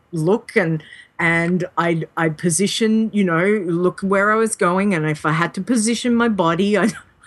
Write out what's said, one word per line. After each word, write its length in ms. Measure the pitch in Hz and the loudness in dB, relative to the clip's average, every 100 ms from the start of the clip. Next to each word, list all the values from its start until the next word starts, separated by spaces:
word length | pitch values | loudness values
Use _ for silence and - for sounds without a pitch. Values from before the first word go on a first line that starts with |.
| _ | _
look 460 | 165 160 226 - 226 | -4 0 0 0 -2
and, 260 | 170 156 - - - - | 0 -2 -6 -20 -16 -2
and 460 | 170 170 170 180 175 - | 0 2 2 -2 -2 -2
I'd, 320 | 170 170 156 - | -2 -2 -4 -2
I'd 200 | 165 156 | -2 -2
position, 720 | 180 160 196 - 220 220 220 | -2 0 -2 0 0 0 0
you 100 | 208 | 0
know, 220 | 185 165 190 214 175 | 0 2 2 0 0
look 360 | 170 180 - | 0 0 -2
where 300 | 190 196 208 | -2 0 2
I 20 | 220 | 2
was 200 | 220 - | 0 0
going. 360 | 180 185 202 | 0 2 0
And 120 | 175 156 | 0 -2
if 160 | 151 156 | -2 -2
I 60 | |
had 220 | 160 165 | 0 -2
to 80 | - | -4
position 520 | 185 240 214 226 247 233 | -2 0 0 0 0 2
my 120 | 233 | 2
body, 480 | 196 165 170 202 208 | 2 0 2 0 2
<laughs> 0 | |
I'd, 160 | 202 - - _ | 0 -2 -14 _